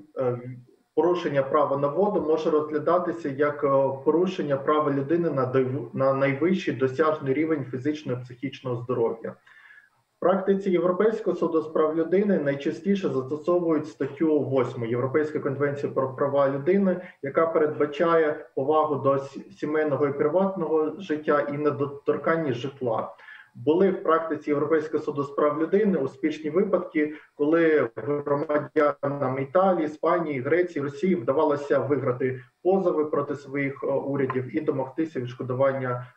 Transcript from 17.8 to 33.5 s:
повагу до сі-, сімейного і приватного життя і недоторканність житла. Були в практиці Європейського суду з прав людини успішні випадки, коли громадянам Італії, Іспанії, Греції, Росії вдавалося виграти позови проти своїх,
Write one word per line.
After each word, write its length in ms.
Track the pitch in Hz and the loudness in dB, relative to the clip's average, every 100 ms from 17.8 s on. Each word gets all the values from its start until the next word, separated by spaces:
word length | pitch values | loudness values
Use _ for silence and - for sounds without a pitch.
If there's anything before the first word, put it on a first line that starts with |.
| 147 - 170 165 151 147 - | -2 0 2 4 2 -2 -6
повагу 400 | - 135 156 147 | -4 0 2 2
до 220 | 135 135 139 | 0 2 0
сі-, 340 | - - - | -2 -12 -16
сімейного 560 | - 151 156 151 135 143 | -8 -2 0 0 0 0
і 60 | |
приватного 760 | 143 151 175 190 190 156 156 151 156 | 0 0 2 0 -2 0 0 0 -4
життя 480 | 185 151 156 147 143 | -6 -2 0 0 0
і 40 | 143 | -2
недоторканність 1000 | 147 131 143 - - 147 170 165 151 117 | 0 0 -4 -2 -2 0 0 0 0 -4
житла. 560 | 131 - 123 110 - - - - - | -6 -4 -2 -2 -4 -12 -20 -20 -20
Були 360 | 123 131 170 190 | -4 2 4 4
в 120 | - | 2
практиці 460 | 156 165 160 147 151 | 2 2 0 -4 -2
Європейського 540 | 143 151 160 151 151 | 0 2 2 0 -4
суду 200 | 151 139 | -2 -4
з 60 | 135 | -4
прав 320 | - 147 147 | 0 0 2
людини 360 | 160 196 214 160 | 2 2 4 2
успішні 520 | 135 - 151 - 151 | -2 -2 -4 -2 -2
випадки, 640 | 170 208 180 - 156 151 151 - | 0 2 0 0 -2 -2 -4 -12
коли 540 | - 147 165 165 151 120 | -2 2 4 4 4 2
громадянам 1400 | - 143 147 143 143 151 147 139 151 147 143 139 139 127 131 | -4 -4 -4 -2 -2 0 -2 0 2 2 0 -4 -2 -2 -4
Італії, 460 | 131 180 190 175 | 0 2 4 2
Іспанії, 560 | 147 - 160 175 156 135 | -2 -2 0 0 0 -4
Греції, 420 | 131 170 175 143 | 0 0 0 -4
Росії 320 | 139 - 190 | -6 -2 0
вдавалося 640 | 160 127 139 156 143 - 139 | 2 2 2 2 0 0 0
виграти 600 | 120 139 - - 131 127 - _ | 2 0 0 -2 -2 -4 -12 _
позови 420 | 175 190 175 151 | 0 2 2 0
проти 300 | 151 151 143 | 0 -2 -2
своїх, 480 | 135 135 | -6 -6